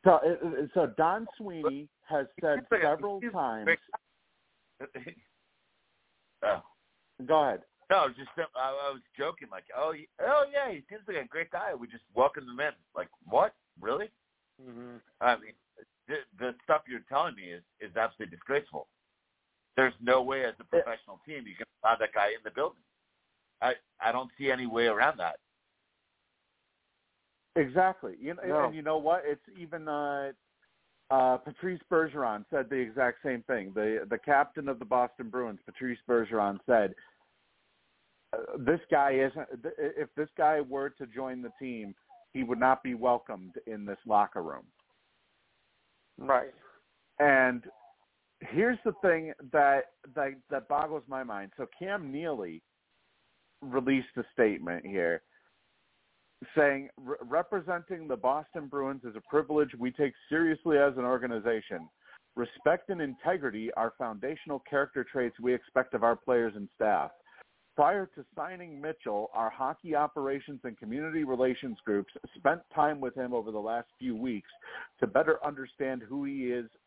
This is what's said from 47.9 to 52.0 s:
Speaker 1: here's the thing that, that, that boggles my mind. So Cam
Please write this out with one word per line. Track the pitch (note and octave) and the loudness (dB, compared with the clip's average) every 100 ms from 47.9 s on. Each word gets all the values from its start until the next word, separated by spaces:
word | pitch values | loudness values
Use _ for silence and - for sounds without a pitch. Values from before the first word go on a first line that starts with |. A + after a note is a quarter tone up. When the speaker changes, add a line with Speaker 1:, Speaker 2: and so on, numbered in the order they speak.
| _ _ _ _ _ | _ _ _ _ _
Speaker 1:
here's | - D3 A#3 A#3+ A3 | -4 2 2 2 -2
the | - | 0
thing | F#3+ E3 D#3+ - C#3 | 2 2 -2 -12 0
that, | D3+ C#3+ C#3 B2+ _ C#3+ | 4 6 4 0 _ -10
that, | C#3 C#3 C3+ _ | -4 -4 -6 _
that | C#3 - | -8 -2
boggles | C#3+ D#3 D#3 B2 | -2 -2 -6 -6
my | C3 | -8
mind. | B2 G2+ G2 - | -6 -8 -10 -12
So | B2 - | -12 -10
Cam | F#3 G3+ | -6 -6